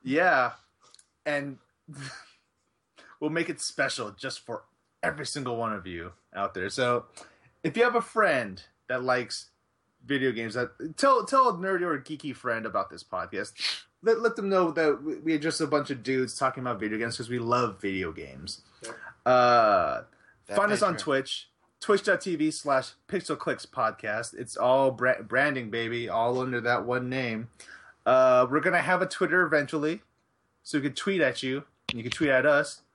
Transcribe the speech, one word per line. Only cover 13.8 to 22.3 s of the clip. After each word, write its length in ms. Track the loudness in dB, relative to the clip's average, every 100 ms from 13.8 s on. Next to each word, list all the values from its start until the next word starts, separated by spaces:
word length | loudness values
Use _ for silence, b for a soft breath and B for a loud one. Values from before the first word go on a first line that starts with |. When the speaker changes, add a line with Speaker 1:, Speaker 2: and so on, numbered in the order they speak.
| B _
Speaker 1:
Let, 180 | 0 2
let 120 | 2 -2
them 120 | 0
know 220 | 2 2
that 320 | 2 2 2
we, 140 | -4 -6
we 180 | -2
are 40 | 0
just 220 | -2 -2
a 60 | 0
bunch 240 | 0 -2
of 120 | -6
dudes 320 | -2 -2 -2 -2
talking 240 | -2 -2
about 180 | -6 -4
video 160 | -4 -2
games 220 | -4 -6
'cause 100 | -6
we 100 | -4
love 440 | 0 2 0 -2
video 300 | -4 -2 -4
games. 500 | -8 -14 -14 -14 -14 B B
Speaker 2:
Yep. 120 | B B B B 2
Speaker 1:
Uh, 760 | 6 6 6 6 4 2 -2 -10 b b b -4
Speaker 3:
That 100 | 0
Speaker 1:
find 160 | 2
us 80 | 2
on 140 | 0
Speaker 3:
Patreon. 40 | 0
Speaker 1:
Twitch, 500 | 0 -2 -2 -10 -12 _ _ _
twitch 240 | 0 2
dot 180 | 2 0
T 120 | 0